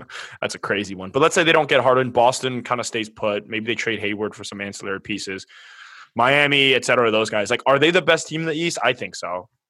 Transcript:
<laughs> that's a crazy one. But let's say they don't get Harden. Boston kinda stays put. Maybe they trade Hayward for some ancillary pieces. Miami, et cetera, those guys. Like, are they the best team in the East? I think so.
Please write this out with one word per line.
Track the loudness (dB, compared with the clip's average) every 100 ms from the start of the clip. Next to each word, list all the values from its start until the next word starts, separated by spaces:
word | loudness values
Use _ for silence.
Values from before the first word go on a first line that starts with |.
| -12 -16
<laughs> | -16 -8
that's | -6
a | -6
crazy | -4 -4 -4
one. | -8 -6
But | 2
let's | 2
say | 4
they | 2
don't | 2 2
get | 2
Harden. | 4 2 2
Boston | 2 2 2 -4 -6
kinda | -4 -4
stays | -4 -6 -8
put. | -6 -4 -4 -6
Maybe | -6 -4
they |
trade | -4 -4 -4
Hayward | -4 -4 -6
for | -8
some | -14 -10
ancillary | -10 -10 -8 -8
pieces. | -8 -8 -8 -10 -12 -20 -20 -20 -20 -20 -8
Miami, | 2 4 4 4 4 4
et | 4 2
cetera, | 2 4
those | 2 0
guys. | 0 0
Like, | 0 2
are | 4
they | 4
the | 4
best | 4 2 0
team | -6
in | -4
the |
East? | -4 -4 -2
I | 0
think | -2 -4 -10
so. | -8 -8 -10 _ _